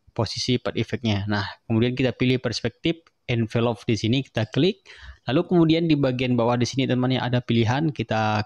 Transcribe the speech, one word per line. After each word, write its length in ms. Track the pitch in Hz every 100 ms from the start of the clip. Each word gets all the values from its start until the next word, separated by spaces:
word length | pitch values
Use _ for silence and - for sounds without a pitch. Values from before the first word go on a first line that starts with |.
| _
posisi 480 | - 117 - - 123
path 160 | - -
effect-nya. 480 | 110 107 113 101 101
Nah, 240 | 104 101 - -
kemudian 320 | 113 123 127
kita 160 | 127
pilih 240 | - 127 127
perspektif 640 | 120 110 117 - 160 165 _ _ -
envelope 560 | 120 110 120 117 113 -
di 80 | 110
sini, 240 | 110 131
kita 240 | 131 - 110
klik. 320 | - 170 - - - - -
Lalu 240 | - 139 214
kemudian 400 | 175 160 160 170
di 80 | 147
bagian 400 | 139 123 127 120
bawah 240 | 117 120
di 80 | 117
sini 160 | 127
teman-teman 320 | 123 123 127 127
yang 80 |
ada 160 | 123 123
pilihan, 560 | - 117 110 131 160 -
kita 480 | 110 110 107 107